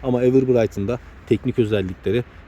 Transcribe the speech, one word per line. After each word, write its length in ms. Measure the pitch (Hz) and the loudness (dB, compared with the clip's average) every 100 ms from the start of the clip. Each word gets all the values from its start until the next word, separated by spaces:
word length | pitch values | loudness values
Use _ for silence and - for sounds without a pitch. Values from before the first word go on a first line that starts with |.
Ama 200 | 135 123 | -2 0
Everbright'ın 640 | 123 131 127 123 110 - 101 | 4 4 4 2 2 -2 -6
da 120 | 120 - - - | -6 -10 -20 -2
teknik 320 | 110 131 120 | -2 -2 -2
özellikleri 640 | 107 107 92 90 - 113 123 - | 0 0 -4 -6 -4 -4 -6 -16